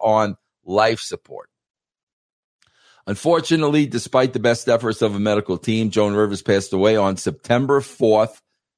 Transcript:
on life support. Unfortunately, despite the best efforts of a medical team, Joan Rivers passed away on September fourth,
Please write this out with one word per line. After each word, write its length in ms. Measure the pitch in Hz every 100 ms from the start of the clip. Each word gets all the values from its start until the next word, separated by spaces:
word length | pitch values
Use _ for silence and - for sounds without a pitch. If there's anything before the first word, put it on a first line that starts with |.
on 340 | 110 107 104 95 _ _
life 340 | - 98 113 113
support. 500 | - 90 _ - - _ _ _ _ _ _ _ _ _ _ _ _ _ _ _ -
Unfortunately, 800 | 101 156 165 - 165 147 147 143
despite 460 | 117 - 131 127
the 80 | 120
best 280 | 120 117 -
efforts 320 | 117 117 107
of 140 | 110
a 60 | 101
medical 380 | 107 104 104 87
team, 320 | - 110 110
Joan 240 | 107 104
Rivers 280 | 101 107 98
passed 300 | - 98 95
away 240 | 95 104 110
on 200 | 98 95
September 640 | - - - 123 135 139
fourth, 640 | 131 - 113 107 110 - _ _ _